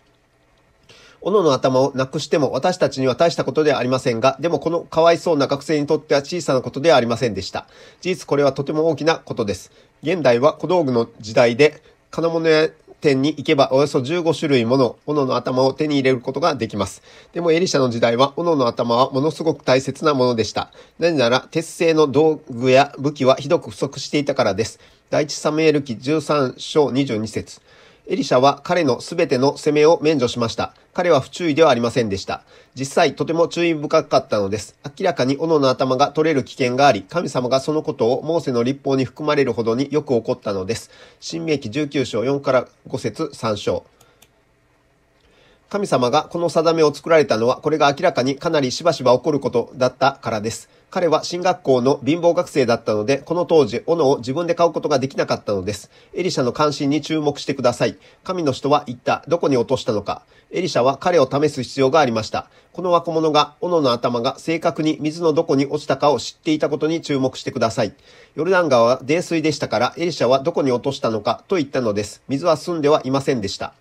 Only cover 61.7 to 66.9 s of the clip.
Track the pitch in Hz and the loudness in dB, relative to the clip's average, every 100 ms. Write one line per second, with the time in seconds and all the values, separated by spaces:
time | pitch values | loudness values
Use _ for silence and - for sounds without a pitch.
61.7 | - 131 160 139 113 107 - - _ _ | 0 2 4 2 0 -4 -8 -8 _ _
62.7 | - 180 170 170 160 160 151 147 - 175 | -8 2 2 2 0 2 2 0 -2 -2
63.7 | 170 139 120 127 123 120 - - 165 170 | 2 2 2 0 -2 -2 -4 -6 -2 -2
64.7 | 165 156 151 147 156 170 151 165 135 139 | -2 -2 -2 -4 -2 0 0 0 0 0
65.7 | 147 - 135 - 123 - - - 156 156 | -4 -4 0 2 0 -2 -10 -4 -2 -2
66.7 | 147 151 | -2 -2